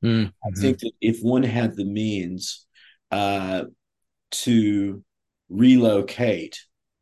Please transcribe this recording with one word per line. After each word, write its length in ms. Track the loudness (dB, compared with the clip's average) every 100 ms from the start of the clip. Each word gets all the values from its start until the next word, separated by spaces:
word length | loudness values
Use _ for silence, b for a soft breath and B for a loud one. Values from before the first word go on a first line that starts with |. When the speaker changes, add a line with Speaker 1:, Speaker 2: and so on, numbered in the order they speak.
Speaker 1:
Mm-hmm. 280 | 0 0 0 -6
Speaker 2:
I 160 | -8 -2
think 180 | -2 -2
that 140 | -6 -2
if 180 | -2 0
one 220 | 0 0
had 340 | 0 0 -2 -2
the 80 |
means, 800 | -6 -4 -4 -4 -6 -8 -12 -14 _ b b b _
uh, 520 | -4 -2 -2 -4 -6 -8 -14 _ _ _ _ _
to 720 | -6 2 2 4 0 -2 -6 -16 _ _ _ _
relocate, 1120 | 4 6 8 6 2 0 -2 -2 -2 -6 -16 -20 _ _ _